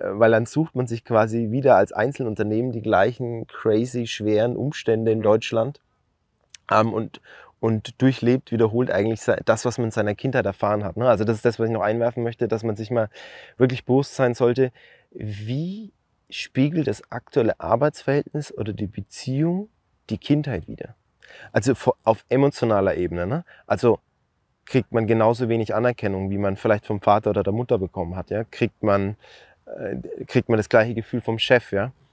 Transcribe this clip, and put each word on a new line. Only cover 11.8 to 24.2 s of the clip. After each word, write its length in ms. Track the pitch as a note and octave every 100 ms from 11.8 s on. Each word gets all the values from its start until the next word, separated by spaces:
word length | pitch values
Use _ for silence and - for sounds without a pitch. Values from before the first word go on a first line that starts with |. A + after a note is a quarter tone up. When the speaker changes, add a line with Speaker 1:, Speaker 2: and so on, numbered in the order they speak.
Speaker 1:
einwerfen 420 | G#2 A#2 A#2 A#2+
möchte, 240 | A#2 A#2 A#2
dass 160 | A2
man 120 | A2+ G#2+
sich 160 | G#2+
mal 180 | A#2+ A2 - - - - -
wirklich 280 | B2+ B2+ -
bewusst 300 | B2+ C#3 -
sein 180 | B2+
sollte, 380 | A#2 A#2+ B2 B2+ - _ _ _
wie 800 | - G#2+ G#2 G#2+ C3+ E3+ G3+ G#3 _ _ _ _
spiegelt 580 | - - - C#3+ E3 C3
das 240 | G#2+ -
aktuelle 480 | A#2 - C#3+ A2+ -
Arbeitsverhältnis 920 | E2 - D3+ - - C#3+ - D3+ D3
oder 220 | - G#2+
die 140 | G#2 G2+
Beziehung 800 | - - - - C3 E3 F3+ G#3+ _ _ _ -
die 80 | A2
Kindheit 500 | - D3 D3 F#2+ -
wider? 280 | - - - _ _ - - -
Also 220 | - G#2+ B2
vo-, 200 | - -
auf 220 | - G#2+ -
emotionaler 640 | B2+ C#3 - A#2 G2+ G2 D#2
Ebene, 320 | F2 E2+ F2
ne? 180 | D3+ - - -
Also 320 | G#2 A#2+ G#2+ _ _